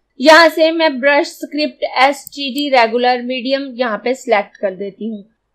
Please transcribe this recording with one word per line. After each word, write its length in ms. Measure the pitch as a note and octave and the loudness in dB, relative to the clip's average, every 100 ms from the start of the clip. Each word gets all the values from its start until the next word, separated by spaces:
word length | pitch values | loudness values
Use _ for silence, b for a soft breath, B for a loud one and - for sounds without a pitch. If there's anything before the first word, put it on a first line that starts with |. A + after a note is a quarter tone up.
| _ _ | _ _
यहाँ 280 | C4 D#4 D#4+ | 6 6 6
से 220 | D#4+ D#4+ | 4 0
मैं 260 | E4 D#4+ C4 | 2 0 0
ब्रश, 280 | C#4 C#4+ E4 | 0 0 -2
स्क्रिप्ट, 560 | - D4+ C#4+ D4+ - - - | -8 -10 -6 -6 -6 -6 2
एसटीडी, 680 | C4+ C#4+ - C#4 C#4 B3 D4 | 2 0 -10 -12 -8 -6 0
रेगुलर, 520 | C4 A3+ A#3+ B3 B3+ | 2 2 2 0 -2
मीडियम 500 | B3 B3+ A#3+ C4+ C#4 | -4 -6 -4 -4 -4
यहाँ 260 | A#3+ B3 G#3 | -6 -6 -4
पे 100 | A#3+ C4 | -4 -6
सिलेक्ट 400 | - G#3 G3+ _ | -2 -2 -2 _
कर 180 | G3+ F#3 | -8 -6
देती 320 | G3 - G#3+ | -12 -10 -10
हूँ 160 | G#3 G3 _ _ | -10 -16 _ _